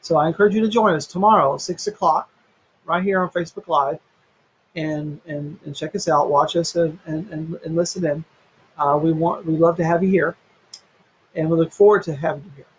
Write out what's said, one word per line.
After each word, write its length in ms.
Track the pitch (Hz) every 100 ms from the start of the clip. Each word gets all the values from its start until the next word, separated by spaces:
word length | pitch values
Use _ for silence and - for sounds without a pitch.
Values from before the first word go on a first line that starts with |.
So 180 | - 160
I 100 | 156
encourage 260 | 165 208
you 60 | 208
to 80 | 220
join 240 | 226 214
us 140 | 160 -
tomorrow 480 | 180 208 214 139
at 80 | 143
six 240 | - 170 -
o'clock 420 | - 175 156 - _ _ _ _ _
right 180 | - 170
here 200 | 196 190
on 80 | 180
Facebook 380 | 180 165 - -
Live, 320 | 156 139 160 _ _ _ _ _ _ _ 165
and, 420 | 156 151 151 147
and, 340 | 165 147 147 156
and 100 | 151
check 200 | 139 151
us 140 | 196 -
out, 200 | 147 147
watch 280 | 143 156 170
us, 200 | 165 170
and, 220 | 165 165 -
and, 240 | 156 165
and, 240 | 156 160 170
and 100 | 165
listen 300 | 165 170 -
in. 180 | 165 147 160 _ _ _ _ -
Uh, 240 | 143 147
we 100 | 160
want, 340 | 160 165 - 165
we 100 | 156
love 220 | 165 170
to 60 |
have 180 | 165 170
you 80 | 190
here, 260 | 190 156 - _ _ _ - _ _ _ _ _
and 140 | - 160
we 80 | 165
look 160 | 165
forward 300 | - 202 208
to 120 | 185
having 300 | 143 160 143
you 60 | -
here. 120 | 139 -